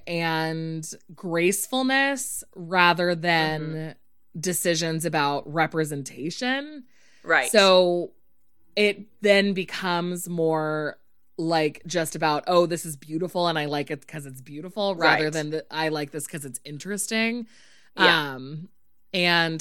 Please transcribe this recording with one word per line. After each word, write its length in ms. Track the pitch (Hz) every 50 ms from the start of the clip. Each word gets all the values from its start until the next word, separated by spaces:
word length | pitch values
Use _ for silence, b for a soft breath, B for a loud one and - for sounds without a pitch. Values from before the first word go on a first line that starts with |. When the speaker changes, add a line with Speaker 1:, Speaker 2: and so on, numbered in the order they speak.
| -
Speaker 1:
and 840 | - 170 170 170 165 160 160 160 160 160 160 160 160 160 160 156 - - - _ - 170
gracefulness 1300 | - - 180 165 170 170 180 196 - - - - 254 262 262 262 269 277 277 277 262 - - - - - - -
rather 600 | 180 175 165 185 185 175 175 175 165 175 175 175
than 460 | 165 160 175 170 160 156 156 156 156
Speaker 2:
Mm-hmm. 800 | 156 156 156 156 160 160 - - - - - - - - - 170
Speaker 1:
decisions 640 | 151 185 175 - - 180 170 160 170 165 160 160 156
about 480 | 170 156 156 143 143 143 139 - -
representation. 1300 | 147 170 156 156 - 160 160 147 151 143 135 - - 117 131 165 170 - 247 247 262 269 285 302 302 294 254 b b b b b b b -
Speaker 2:
Right. 260 | 170 165 147 - -
Speaker 1:
So 600 | - 214 196 190 185 185 185 175 175 175 175 185 - - - - - - - - - - - - -
it 320 | 208 208 208 202 202 202 - - -
then 320 | - 208 196 196 196 202 196
becomes 760 | 185 180 - - - - 185 175 175 175 175 180 175 175 175
more, 680 | 175 170 165 160 160 156 156 151 156 156 151 147 - - - - - - - - - -
like, 420 | 165 165 170 160 156 151 - - -
just 280 | 170 156 175 160 - -
about, 280 | 170 165 156 151 147 -
"Oh, 220 | - 180 175 175
this 180 | 165 175 165 -
is 100 | 165 151
beautiful 520 | 139 - 151 156 165 180 175 - 185 175
and 100 | 170 160
I 80 | 156 147
like 240 | 147 147 147 147 -
it 160 | 156 143 -
'cause 200 | - - 156 139
it's 140 | 139 131 131
beautiful," 520 | 127 143 143 147 165 185 180 220 202 202 190
rather 300 | 165 165 143 135 - 151
Speaker 2:
Right. 80 | 151 151
Speaker 1:
than 160 | 160 151 151
the, 160 | 151 156 - -
"I 180 | - 156 160 156
like 220 | 156 151 151 143
this 160 | - 156 147
'cause 180 | - - 160 139
it's 140 | 139 120 - -
interesting." 840 | 147 147 143 - 185 208 196 - - 226 220 226 226 233 240 226 b b b b b b b b b -
Speaker 2:
Yeah. 360 | - 190 180 170 160 147 143 135
Speaker 1:
Um, 340 | 127 131 135 151 156 175 - - - - - - - - -
and 480 | - 185 175 175 175 170 165 165 160 160